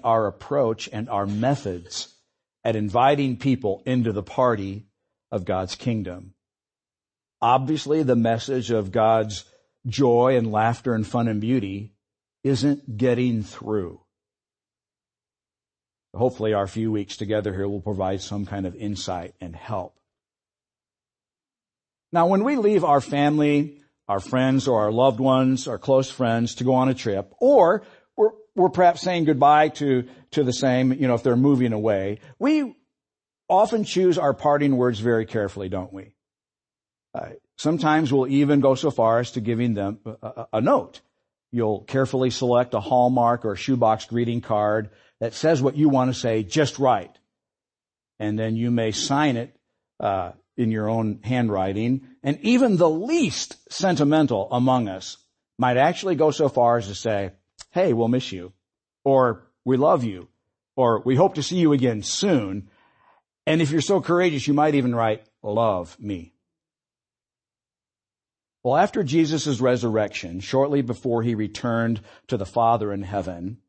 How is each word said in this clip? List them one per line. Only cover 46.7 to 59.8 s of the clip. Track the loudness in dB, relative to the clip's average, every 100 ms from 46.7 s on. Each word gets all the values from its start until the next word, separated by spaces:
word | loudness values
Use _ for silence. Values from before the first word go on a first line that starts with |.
| 0
right. | 0 0 -2 _ _ _ _ _ _ _ _ _ _ -8
And | -6 -2
then | -2 -2
you | 0
may | 0 0
sign | -2 -2 0 0 -2
it, | -6 _ _ _ _ -6
uh, | -4 -2 -6 -12 _ -4
in | -2
your | -2 -2
own | -2 -2 -6
handwriting. | -4 -2 0 0 -2 -2 -2 -4 -6 _
And | -6 -2
even | 0 2 4 4
the | 2
least | 2 -2 0 -2 -4 -10 -14 -16
sentimental | -4 0 2 4 4 2 0 -2
among | 0 2 2 0
us | -8 -14 -20 _ _ _ -2
might | 0 4
actually | 2 0 -2 2
go | 2
so | 2 0
far | 4 2 2
as | -2
to | -6
say, | -4 -2 -4 -10 _ -20 -8
"Hey, | 0 0
we'll | 2 2
miss | 0 -2
you," | -10 -14 _ _ _ _ _
or, | 2 4 4 0 _ _
"We | -2
love | 2